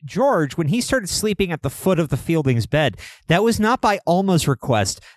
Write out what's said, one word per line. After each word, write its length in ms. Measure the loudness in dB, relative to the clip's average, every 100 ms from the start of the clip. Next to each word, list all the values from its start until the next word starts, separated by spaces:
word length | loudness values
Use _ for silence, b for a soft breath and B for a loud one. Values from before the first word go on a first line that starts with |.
| -8
George, 520 | -2 2 2 0 -2
when 100 | -2
he 140 | -2
started 280 | 0 -2 -2
sleeping 420 | -2 -2 -2 -2
at 100 | -4
the 80 | -6
foot 300 | -2 0 0
of 100 | 0
the 80 | -2
Fielding's 480 | 0 0 2 0 0
bed, 320 | 0 0 -4 B B 0
that 160 | 2
was 160 | 2 2
not 220 | 0 2
by 180 | 0 0 0
Alma's 420 | 0 2 2 0
request. 540 | -2 0 0 0 -4 B